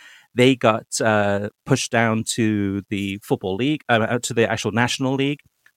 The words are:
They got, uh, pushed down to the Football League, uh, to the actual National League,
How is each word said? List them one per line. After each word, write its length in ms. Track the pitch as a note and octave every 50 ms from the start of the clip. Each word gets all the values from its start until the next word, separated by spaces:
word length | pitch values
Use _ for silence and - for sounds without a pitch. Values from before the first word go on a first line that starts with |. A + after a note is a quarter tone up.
| - - - - _ _ -
They 200 | A#2 B2 C3+ C3
got, 440 | B2 - A2+ A2 A#2 - _ - -
uh, 500 | C3 A2 G#2+ G#2 G2+ G2+ G2+ G2+ G#2 G#2 _ _ _
pushed 260 | - C3+ A#2+ - -
down 320 | - A#2 A#2 A2+ A2 A2 A2 -
to 520 | - - A2 A2 G#2+ G2+ G2+ G2 G2 G2+ F#2+ -
the 300 | G#2+ G2 G2+ G2 G2 G#2
Football 340 | - - C#3 - - F#2 F#2+
League, 260 | G2 B2+ D3 D#3 C#3 - -
uh, 300 | A#2+ A2 A2 - A#2+ B2
to 160 | - - A#2+
the 160 | A#2 A2+ F#2+
actual 220 | A2+ - - A2
National 420 | G#2 A#2 A#2+ A#2+ - - C3+ C3 C3+
League, 260 | C3+ C#3 C#3 D3 - _ _ _ _ _ _ _